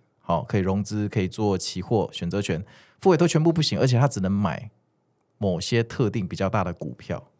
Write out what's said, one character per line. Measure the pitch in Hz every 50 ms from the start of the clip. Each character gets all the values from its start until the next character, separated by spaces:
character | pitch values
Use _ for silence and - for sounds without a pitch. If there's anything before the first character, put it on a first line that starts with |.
| _ _ _ _
好， | _ - 87 78 -
可 | - -
以 | 101
融 | 90 95 95 101 101
资， | - 107 107 104
可 | 101 - 110
以 | 92
做 | 92 - - 107 104 98
期 | 90 - - - 90
货、 | 90 - 120 104 82 -
选 | - - 87 87
择 | 87 101
权， | 104 - 87 78 101 - - - - _ _ _
复 | - 196
委 | 175
托 | 143 175
全 | 160 - 156
部 | 156 170
不 | 160 170
行， | 151 - - -
而 | 120
且 | 131 123
它 | 117 139 143
只 | - 101
能 | 92 92
买 | 98 101 104 85 - - - 107 - _ _ _ _ _ _ _ _ _ _ _ _
某 | - 104 98 87 82
些 | - - 123 117
特 | 113 113 - - 131 101
定 | - - 90
比 | 87 85
较 | 78 98 95
大 | - 104 90
的 | 87 85
股 | - 82 69 60
票， | - - - 82 - - _ _